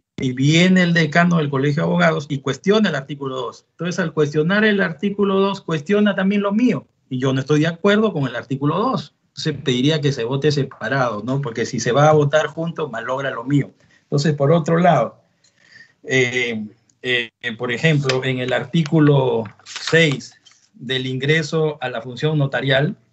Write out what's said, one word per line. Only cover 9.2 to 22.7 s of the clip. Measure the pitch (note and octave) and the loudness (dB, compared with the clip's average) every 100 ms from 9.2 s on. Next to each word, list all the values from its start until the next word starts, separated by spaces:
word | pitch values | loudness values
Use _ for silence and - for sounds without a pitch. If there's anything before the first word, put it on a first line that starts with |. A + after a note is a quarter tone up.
| _ | _
Entonces | - D#3+ C3 | -8 -6 -4
pediría | - B2 C#3+ D#3 | -2 0 2 2
que | C#3+ | 0
se | B2 | -2
vote | A#2 C#3 D3+ | -4 0 0
separado, | D3 - - A2 C3+ B2 G#2 | 0 -2 -6 -4 0 0 -2
¿no? | A2+ C#3 | -4 -4
Porque | C3 A#2 | -4 -4
si | A2+ A2+ | -4 -4
se | B2 | 0
va | B2+ D3+ | 4 6
a | |
votar | D#3 D3 D3+ D3+ | 4 4 2 0
junto, | E3 E3 D#3+ D3+ | -4 -6 -6 -8
malogra | A2+ A#2 C3 C3+ | -8 -6 -6 -6
lo | A#2+ | -6
mío. | B2 C#3+ A2 - _ _ | 0 0 0 -8 _ _
Entonces, | - D3 E3 | -6 -2 0
por | C#3+ C#3 | 2 2
otro | E3+ E3+ E3 | 2 2 2
lado, | F3+ C#3 A2+ - _ _ _ _ _ - - _ | 4 2 0 -6 _ _ _ _ _ -20 -20 _
eh, | - C3 B2 B2+ A#2+ A2 G#2 - _ _ | -2 0 0 -2 -4 -6 -10 -16 _ _
eh, | B2+ B2 A#2 _ A#2+ A2+ | -4 -4 -4 _ -10 -6
por | B2 | -6
ejemplo, | A#2 D#3+ D3 C3 B2+ | -2 0 2 0 -2
en | C3 B2+ | -2 -4
el | B2+ | -4
artículo | A#2+ - E3+ D#3 E3 D3 C#3+ B2+ A#2 G#2+ - | -4 -2 -2 2 4 4 4 2 -2 -4 -12
seis | - - - E3 D#3+ B2 - _ _ _ _ - | -18 -12 0 2 2 0 -10 _ _ _ _ -14
del | A#2+ C3 C3 | -8 -6 -4
ingreso | C3 C#3+ D#3+ D3+ D#3+ D#3 D3 | -4 0 0 0 -2 -2 -4
a | B2+ | -8
la | A#2+ | -8
función | B2 A#2+ D3+ D#3 | -10 -6 -2 0
notarial, | C#3 B2 C3+ | -2 -2 0